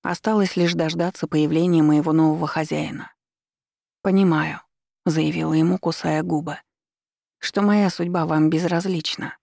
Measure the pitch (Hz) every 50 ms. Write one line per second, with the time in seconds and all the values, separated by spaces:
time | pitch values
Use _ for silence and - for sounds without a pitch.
0 | - 180 175 - - 214 220 214 196 185 - 180 175 170 175 170 165 160 165 170
1 | 170 180 - - - 156 - 156 151 147 151 160 170 180 170 165 151 151 151 151
2 | 147 165 156 160 160 156 156 165 160 151 - 160 156 - 160 151 151 - - -
3 | - - _ _ _ _ _ _ _ _ _ _ _ _ _ _ _ _ _ _
4 | _ 196 190 196 196 180 160 156 156 160 - - _ _ _ _ _ _ _ _
5 | _ 185 151 160 156 156 160 165 160 160 160 160 160 175 185 185 - 170 160 -
6 | - 165 156 156 165 175 160 151 156 151 147 - _ _ _ _ _ _ _ _
7 | _ _ _ _ _ _ _ _ - - - 202 202 202 208 208 202 185 - -
8 | 170 175 180 175 160 165 156 156 156 160 156 156 180 170 175 170 180 196 185 165
9 | - - - - 127 - - _